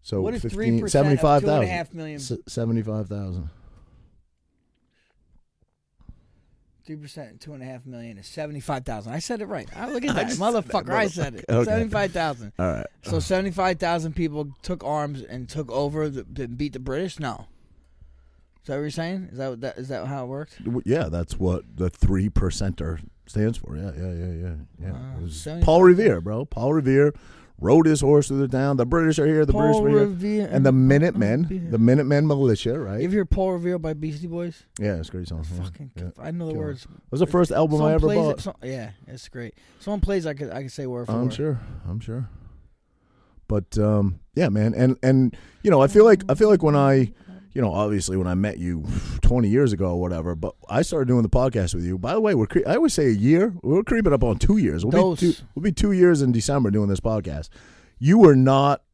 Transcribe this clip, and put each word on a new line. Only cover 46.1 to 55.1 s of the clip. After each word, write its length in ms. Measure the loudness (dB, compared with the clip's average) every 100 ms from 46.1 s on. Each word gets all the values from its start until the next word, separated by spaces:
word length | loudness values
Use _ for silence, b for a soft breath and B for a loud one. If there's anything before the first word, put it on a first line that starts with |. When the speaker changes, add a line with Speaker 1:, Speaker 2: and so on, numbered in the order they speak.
| 8 6
Speaker 1:
I 60 | 4
feel 140 | 4
like 140 | 4
when 120 | 4 4
I, 360 | 4 4 2 B B B B
you 80 | -2
know, 120 | 0
obviously 420 | 0 0 -2 -2 -2
when 120 | 0
I 60 |
met 260 | 0 -2 -4
you 260 | -6 -6 -6 B B B
twenty 280 | 4 4 2
years 240 | 2 2
ago 140 | 0 -2
or 80 | -2
whatever, 360 | -4 -4 -6 -6
but 200 | -8 -12 -4
I 140 | -2
started 260 | -2 -2 0
doing 140 | 2
the 60 | 2
podcast 460 | 2 2 0 -2 -4
with 80 |
you. 140 | -4 -4
By 160 | -4
the 80 | 0
way, 120 | 0
we're 140 | 0 0
cre-, 120 | 0 0
I 100 | 0
always 180 | 0
say 140 | 2 2
a 40 |
year. 420 | 2 4 4 2 -2
We're 220 | 0 0
creeping 300 | 2 0 2
up 100 | 2
on 140 | 2 2
two 180 | 2 4
years. 300 | 2 0 0
We'll 300 | 2 2